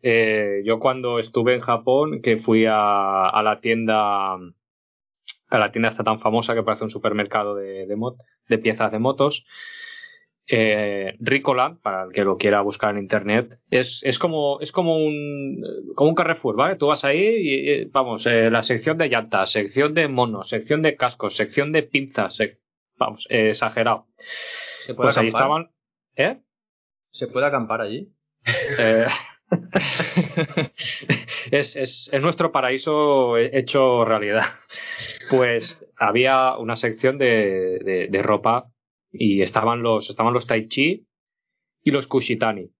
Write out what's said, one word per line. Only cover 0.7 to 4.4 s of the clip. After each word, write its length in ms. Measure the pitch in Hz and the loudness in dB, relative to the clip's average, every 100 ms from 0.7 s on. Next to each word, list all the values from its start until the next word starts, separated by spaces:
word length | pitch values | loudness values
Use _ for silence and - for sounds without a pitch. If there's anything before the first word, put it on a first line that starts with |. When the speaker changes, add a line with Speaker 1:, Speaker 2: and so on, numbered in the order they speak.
| 113 | 0
Speaker 1:
cuando 400 | 131 131 123 120 | 0 0 -2 -2
estuve 340 | 113 127 120 | -2 0 2
en 80 | 123 | 0
Japón, 600 | 117 117 - 131 151 147 | 0 0 2 2 2 -2
que 140 | - 110 | 0 0
fui 280 | 113 113 113 | 4 4 4
a, 640 | 107 104 101 98 98 92 | 4 2 2 2 2 2
a 160 | 107 | 2
la 160 | 107 107 | 2 0
tienda, 720 | 117 113 113 110 104 101 98 | 0 0 2 2 2 0 -2
a 1300 | 92 | -6